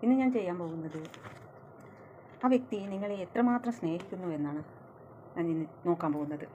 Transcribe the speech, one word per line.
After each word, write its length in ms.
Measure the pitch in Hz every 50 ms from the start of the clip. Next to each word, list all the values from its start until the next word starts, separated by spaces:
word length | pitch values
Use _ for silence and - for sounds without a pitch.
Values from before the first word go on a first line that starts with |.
| -
ഇന്ന് 120 | 226 254 262
ഞാൻ 100 | 262 254 254
ചെയ്യാൻ 200 | 233 196 180 175 180
പോകുന്നത് 400 | 175 165 160 165 160 160 156 160 156 160 - - - - - - - - - - - - - - - - - - - - - - - - - - -
ആ 60 | 254 254
വ്യക്തി 240 | 247 254 - - 208 196 202
നിങ്ങളെ 240 | 196 190 202 208 202 196 185
എത്രമാത്രം 480 | 175 - 240 240 240 240 240 240 240 233 -
സ്നേഹിക്കുന്നു 480 | - 165 160 175 180 - - 180 185 175 160 147
എന്നാണ് 240 | 147 147 143 151 151 - - - - - - - - - - - - - -
ഞാൻ 100 | 180 170 170 165
ഇന്ന് 120 | 160 160 156 - - - 175
നോക്കാൻ 240 | 170 165 170 156 147
പോകുന്നത്. 300 | 151 151 143 151 151 156 - -